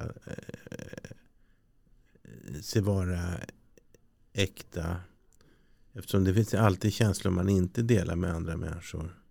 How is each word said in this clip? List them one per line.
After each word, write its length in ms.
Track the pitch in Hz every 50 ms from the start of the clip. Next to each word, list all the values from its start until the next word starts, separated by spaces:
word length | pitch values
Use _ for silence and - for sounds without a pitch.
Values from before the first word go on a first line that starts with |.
| 78 - - - -
eh, 840 | - - - - - - - - - 50 50 50 - - - - - - - - _ _ _ _ _ _ _ _ _ _ _ _ _ - - _ _ _ _ - - 55 57 - - 65 76 -
sig 200 | - - 113 98
vara 380 | 101 101 95 92 90 90 87 87 87 87 - - - - _ _ _ _ - - _ _ _ _ _ _ _ _ _ -
äkta. 640 | 101 98 92 - - - - - 87 80 82 87 90 90 - _ _ _ _ _ _ _ _ _ _ _ _ _ _ _ - -
Eftersom 320 | - - - - 101 95
det 100 | 95 92
finns 200 | 113 110 - -
alltid 380 | 98 113 104 92 90 - 107 98
känslor 400 | - 113 104 95 - - 98 92
man 160 | 90 90 98
inte 340 | 101 95 90 87 - - 117
delar 340 | 117 123 101 85 82 85
med 180 | 85 87 87 85
andra 220 | 82 85 85 82
människor. 580 | 87 - 80 78 80 82 - - 80 78 85 87 - - _